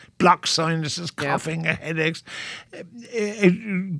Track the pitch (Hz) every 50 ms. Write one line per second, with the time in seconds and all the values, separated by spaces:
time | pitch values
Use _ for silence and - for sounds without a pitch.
0 | - - _ - 160 175 175 - - - - 170 160 165 165 160 156 139 - 175
1 | 175 - - - 143 143 143 - - 160 165 165 160 160 160 - - 156 165 160
2 | 156 165 165 - - - - - - - - - - - - - 180 170 - 233
3 | 233 - - 226 208 208 214 220 202 185 185 226 226 208 190 180 196 190 165